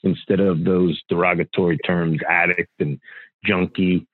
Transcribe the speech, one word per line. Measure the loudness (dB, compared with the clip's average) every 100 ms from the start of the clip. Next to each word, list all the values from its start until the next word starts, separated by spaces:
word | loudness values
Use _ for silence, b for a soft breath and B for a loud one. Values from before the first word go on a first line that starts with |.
instead | 0 -2 0 2
of | 2 2
those | 0 2 2 -2 -4
derogatory | 0 0 0 -2 -2 0 0
terms, | -2 -2 0 -2 0
addict | 0 0 -2 -6 _
and | -6 -6 B B B _
junkie. | -2 0 0 0 0 0 -2